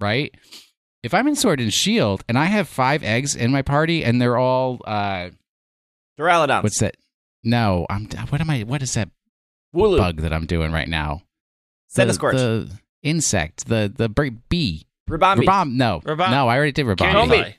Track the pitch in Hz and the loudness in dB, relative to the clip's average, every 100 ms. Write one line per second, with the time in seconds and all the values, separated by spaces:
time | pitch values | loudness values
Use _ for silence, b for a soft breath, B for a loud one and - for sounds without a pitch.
0 | 101 120 143 - B B B _ _ _ | -4 -4 -4 -12 B B B _ _ _
1 | - 185 285 285 208 143 113 - 185 214 | -2 0 0 2 2 2 0 0 0 2
2 | 113 95 - 120 165 214 156 - 131 151 | 2 0 -2 0 2 0 -2 -2 0 0
3 | 123 113 139 - 120 139 135 143 160 165 | 0 -2 -2 -2 0 0 0 0 2 0
4 | 120 123 123 120 127 127 131 123 - 107 | 2 2 2 2 0 0 -2 -6 -6 -4
5 | 101 95 90 - _ _ _ _ _ _ | -4 -4 -8 -14 _ _ _ _ _ _
6 | _ - 165 170 147 113 104 - 110 - | _ -4 2 4 4 2 0 0 -4 -4
7 | _ _ _ _ 117 120 107 90 - 101 | _ _ _ _ 0 2 2 2 -2 -6
8 | 107 - 113 143 160 135 107 143 131 117 | -8 -10 -6 -4 -2 -2 -2 -4 -4 -4
9 | 98 _ _ _ _ _ _ 165 214 160 | -4 _ _ _ _ _ _ 0 2 2
10 | 90 78 82 80 80 85 80 80 69 80 | 0 -2 -4 -4 -2 -2 0 -2 -2 -4
11 | 76 73 - _ _ _ _ _ _ - | -4 -6 -10 _ _ _ _ _ _ 0
12 | 185 135 139 131 123 113 69 90 _ _ | 0 0 0 0 0 -2 -4 -14 _ _
13 | 143 165 - 98 78 - - 113 101 113 | -4 -2 0 -2 -2 -8 -4 -2 -2 -2
14 | 113 104 147 110 - 175 127 78 - _ | -2 0 -2 -6 -6 -2 -2 -4 -12 _
15 | - 156 185 196 185 196 151 123 120 82 | -8 2 4 4 4 2 0 0 0 0
16 | - 156 185 139 123 123 147 139 127 90 | -4 -2 0 2 2 2 0 0 0 2
17 | 92 143 247 220 92 | 4 4 6 4 2